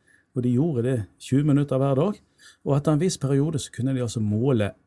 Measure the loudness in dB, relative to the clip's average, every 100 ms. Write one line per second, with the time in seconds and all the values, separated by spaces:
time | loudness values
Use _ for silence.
0 | _ _ _ -4 0 0 0 0 -2 -2
1 | -6 _ -2 0 4 2 2 0 2 2
2 | 0 -2 _ _ -20 -10 -2 0 2 2
3 | 0 -2 0 0 0 -4 -8 -6 -4 -2
4 | -4 -4 -2 0 2 2 0 -4